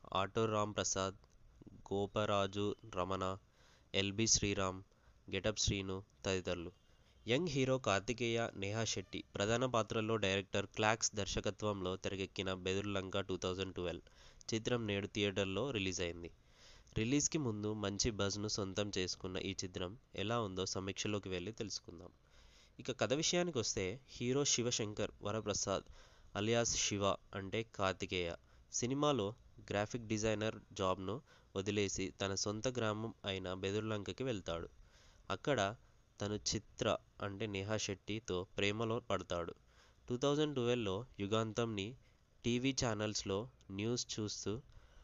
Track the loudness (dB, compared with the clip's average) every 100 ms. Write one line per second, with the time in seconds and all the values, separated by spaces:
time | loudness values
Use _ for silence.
0 | -4 -2 0 2 2 2 2 0 0 0
1 | 0 -4 -16 -20 -20 -20 -20 -18 -4 -2
2 | 0 0 2 2 2 0 -2 -2 -6 -2
3 | 0 0 0 -4 -10 -20 -20 -20 -4 0
4 | 0 2 4 4 4 0 0 -4 -12 -20
5 | -20 -20 -6 -2 -2 0 0 0 -2 -4
6 | -8 -6 0 0 0 -4 -4 -12 -20 -20
7 | -20 -14 0 2 2 2 2 2 4 2
8 | 2 0 0 2 0 -2 -2 0 0 -2
9 | -4 -8 -6 0 2 2 4 2 2 0
10 | 2 2 4 2 2 -2 -2 2 2 4
11 | 0 -2 -2 0 -2 0 -2 0 -2 -2
12 | -4 -4 -4 -2 -2 -2 0 0 0 -2
13 | 0 -2 -2 -2 0 0 -2 -2 -2 -4
14 | -10 -20 -20 -14 -4 -2 0 0 2 0
15 | 0 2 2 4 2 2 0 0 0 0
16 | -2 -2 -10 -12 -20 -20 -20 -20 -6 0
17 | 2 4 2 2 0 0 -2 0 0 2
18 | 0 2 0 0 -2 -2 -2 0 0 0
19 | -2 -2 -4 -4 -4 -4 -6 -4 -6 -6
20 | -12 -4 -2 0 -2 -2 -2 -2 -4 -2
21 | -2 -2 -2 -4 -4 -6 -6 -6 -8 -14
22 | -16 -20 -20 -20 -20 -20 -20 -10 -8 0
23 | 2 2 2 2 2 0 0 0 -2 -4
24 | -12 -4 0 2 2 2 2 0 -2 -2
25 | -4 -4 -4 -2 0 0 0 0 -2 -16
26 | -20 -20 -8 -2 2 4 4 2 0 2
27 | 2 2 -4 -6 -4 -4 -4 0 0 0
28 | -2 0 0 -4 -12 -20 -8 -4 -2 2
29 | 4 4 0 -4 -16 -20 -2 0 0 -4
30 | -2 0 2 2 0 -4 -10 0 2 2
31 | -2 -6 -8 -20 -6 -2 0 2 2 0
32 | -4 -2 -2 0 -2 -2 -2 0 0 0
33 | -4 -6 -4 -2 -2 -2 0 0 0 -2
34 | -4 -4 -2 -2 -2 -4 -6 -12 -20 -20
35 | -20 -18 -6 -4 2 4 4 0 -12 -20
36 | -20 -6 -2 -2 0 -2 -4 0 2 2
37 | 0 -8 -6 -4 -2 -2 0 -2 -2 -4
38 | -4 -6 -2 -2 -2 0 2 2 0 -2
39 | 0 -2 0 -2 -2 -8 -20 -20 -20 -20
40 | -6 0 2 4 2 2 2 2 2 -2
41 | -4 -4 2 2 2 2 0 0 -4 -6
42 | -18 -20 _ -4 0 2 2 2 0 2
43 | 0 -2 0 0 -2 -10 -8 -2 0 0
44 | -2 -2 -2 -2 -2 -4 -6 -20 -20 -20